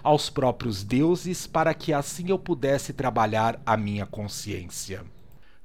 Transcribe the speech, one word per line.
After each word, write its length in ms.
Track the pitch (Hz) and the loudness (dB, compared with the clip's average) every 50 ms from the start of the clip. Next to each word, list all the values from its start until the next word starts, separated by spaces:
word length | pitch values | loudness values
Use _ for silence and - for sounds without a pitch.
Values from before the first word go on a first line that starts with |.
aos 280 | - 151 151 147 - - | 4 4 4 4 4 0
próprios 520 | - 143 131 123 117 - - 120 104 95 | -2 2 2 2 2 0 -2 -4 -4 -4
deuses 640 | 101 104 127 131 151 170 175 165 170 175 180 - - | -2 0 2 4 4 4 2 2 0 -4 -6 -6 -6
para 280 | - - 160 160 160 156 | -2 0 2 2 2 2
que 180 | - - 165 | 0 0 0
assim 380 | 151 143 139 - - - 175 185 | 0 0 0 -2 -6 -4 -2 0
eu 80 | 190 185 | 0 0
pudesse 540 | 190 - 170 127 131 135 139 135 - - | 0 -2 -2 0 2 2 2 2 0 -4
trabalhar 680 | - - 131 127 110 117 110 107 110 110 110 113 113 - - | -4 -2 0 2 4 4 4 4 4 4 2 2 2 0 0
a 120 | 117 110 | 2 2
minha 300 | 110 104 104 101 101 98 | 2 2 0 -2 -2 -4
consciência. 1000 | - - 107 104 101 - - - 104 98 90 87 82 - - - - 92 87 80 - - - - - - - - - - - | -4 -6 -8 -8 -8 -8 -8 -8 -6 -8 -8 -8 -10 -10 -10 -8 -8 -10 -10 -10 -14 -16 -18 -18 -18 -18 -18 -18 -18 -18 -12